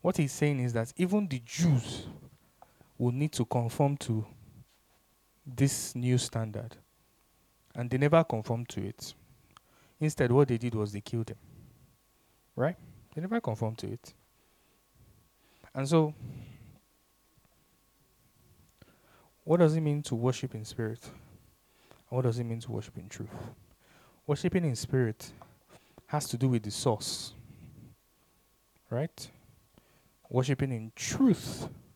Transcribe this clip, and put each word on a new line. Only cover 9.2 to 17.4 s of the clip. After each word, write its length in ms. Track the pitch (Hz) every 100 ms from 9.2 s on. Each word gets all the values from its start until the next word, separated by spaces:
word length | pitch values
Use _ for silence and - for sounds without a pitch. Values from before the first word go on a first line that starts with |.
| - - _ - _ _ _ _
Instead, 320 | 156 - 127
what 160 | 123 143
they 100 | 117
did 180 | 120 110
was 160 | 104
they 100 | 101
killed 280 | - 113 110
him. 80 | - - - - - - _ _ _ _ _ _ -
Right? 200 | 135 180 - - -
They 80 | -
never 180 | 180 233
conformed 380 | - 110 110 110
to 120 | -
it. 220 | 110 - _ _ _ _ _ _ _ _ _ - _ _ _ _ _ -
And 140 | 135 135
so, 260 | 165 156 151 - - - - - - _ _ _ _ _ _